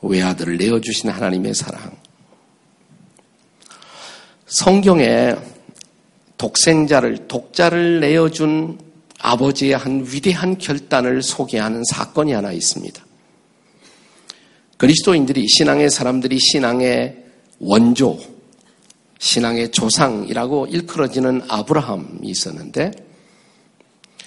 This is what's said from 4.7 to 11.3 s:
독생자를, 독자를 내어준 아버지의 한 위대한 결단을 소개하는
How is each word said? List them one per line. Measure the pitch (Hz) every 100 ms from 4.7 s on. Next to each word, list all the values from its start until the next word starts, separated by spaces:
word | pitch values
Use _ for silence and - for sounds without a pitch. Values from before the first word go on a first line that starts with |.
| 190 196 175 120 117 123 107 - - _ - - _ _ _ _ _
독생자를, | - - - 160 151 143 120 110 -
독자를 | 127 - - 170 170 170 170
내어준 | 147 160 160 160 156 156 160 170 - - _ -
아버지의 | 113 120 135 139 139 135
한 | 135 135 127
위대한 | 135 165 175 185 185
결단을 | - 139 139 135 123 127
소개하는 | 131